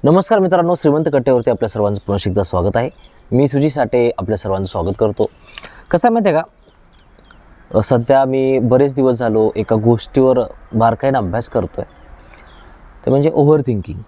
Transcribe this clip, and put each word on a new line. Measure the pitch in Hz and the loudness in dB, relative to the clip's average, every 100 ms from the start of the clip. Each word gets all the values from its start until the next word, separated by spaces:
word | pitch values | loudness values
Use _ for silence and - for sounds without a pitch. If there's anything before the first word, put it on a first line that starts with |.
नमस्कार | 139 175 190 220 | 4 2 4 0
मित्रांनो, | 185 175 170 175 | 2 2 0 0
श्रीमंत | 156 147 156 | 2 2 0
कट्ट्यावरती | 139 127 127 117 | 0 2 0 0
आपल्या | 117 110 | -2 -2
सर्वांचं | - 104 101 - | -2 -2 -2 -4
पुन्हा | 101 101 | -4 -2
एकदा | 95 | -2
स्वागत | 95 90 90 123 | -2 -2 -2 -2
आहे. | 127 - - - - | -4 -8 -20 -20 -4
मी | 123 139 | 0 0
सुजी | 139 151 | 0 -2
साठे | 147 117 123 120 - | -2 -2 0 0 -2
आपल्या | 95 107 | -4 -4
सर्वांचं | 104 95 95 | -4 -4 -4
स्वागत | 98 85 - | -4 -6 -2
करतो. | 110 101 107 _ - - - - - | -2 0 -4 _ -20 -20 -20 -20 -4
कसं | 170 247 | 0 2
आहे | |
माहिती | 226 202 | 0 0
आहे | 156 | -2
का, | - _ _ _ _ _ _ _ _ - - - - 98 | -4 _ _ _ _ _ _ _ _ -20 -20 -20 -4 -4
अ, | |
सध्या | 107 123 117 135 135 | 0 0 2 2 2
मी | 131 131 135 | 0 0 0
बरेच | 117 123 139 131 | 2 2 2 2
दिवस | 131 120 | 0 2
झालो | 117 110 110 - | 0 2 0 0
एका | 110 113 | -2 0
गोष्टीवर | 110 117 - - 131 127 117 - - 113 | 2 0 0 0 2 2 -2 -8 -8 0
बारकाईनं | 113 113 135 135 | 0 2 -2 -2
अभ्यास | 95 104 117 | -2 -6 -4
करतोय, | 120 92 - - - - - - - - - - - - - - | -4 -4 -8 -12 -14 -20 -20 -20 -20 -20 -20 -20 -20 -20 -10 -2
ते | |
म्हणजे | 135 147 | 0 0
ओव्हर | - 147 151 | 2 2 2
थिंकिंग. | 131 107 90 92 | 0 -4 -6 -14